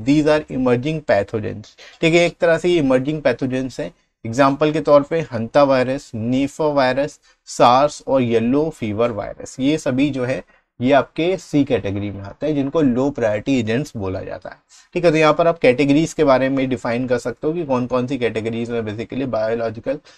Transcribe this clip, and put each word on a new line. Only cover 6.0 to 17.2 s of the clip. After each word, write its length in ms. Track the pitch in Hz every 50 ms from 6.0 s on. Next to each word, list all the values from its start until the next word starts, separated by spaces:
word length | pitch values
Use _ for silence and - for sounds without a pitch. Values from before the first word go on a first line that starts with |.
| - - -
निपा 520 | 113 107 117 127 131 139 139 - - 160 151
वायरस, 500 | 147 143 135 127 127 131 143 151 - - _ _ _ _ _ -
सार्स 540 | - - 151 120 120 131 143 147 - - - -
और 140 | 131 135 127
येलो 460 | 117 117 113 110 120 127 143 156 165
फीवर 400 | 151 - - 107 104 104 117 123 117
वायरस, 440 | 101 - - - - - - - -
ये 180 | 127 139 156 156
सभी 320 | - 151 127 127 139 147
जो 140 | 131 131 123
है 180 | 123 131 175 - _ _ _ _ _ _ -
ये 120 | 120 127 143
आपके 440 | 135 123 - - - 156 175 185 180
सी 240 | - - - 147 139
कैटेगरी 460 | - 135 110 101 101 98 101 101 104
में 100 | 101 101 98
आते 240 | 98 - - -
हैं, 80 | 151 156
जिनको 260 | 139 135 139 139 165 156
लो 260 | 135 120 120 131 143
प्रायोरिटी 480 | 143 - 117 110 107 107 107 - 139 127
एजेंट्स 340 | 113 104 110 120 151 - -
बोला 240 | 117 98 95 95 95 95
जाता 280 | 98 95 95 - -
है। 60 | - - _ _ - - _ _ -
ठीक 100 | 180 165
है, 60 | 175
तो 60 | 151
यहाँ 160 | 156 156 151 151
पर 120 | 151 170
आप 120 | 165 170 170
कैटेगरीज 540 | - 131 123 123 147 139 139 147 165 151 -
के 120 | - 156
बारे 240 | 143 131 127 131 135
में 200 | 135 135 131 127
डिफाइन 380 | 131 120 - 127 117 120 131 123
कर 100 | 123
सकते 280 | 120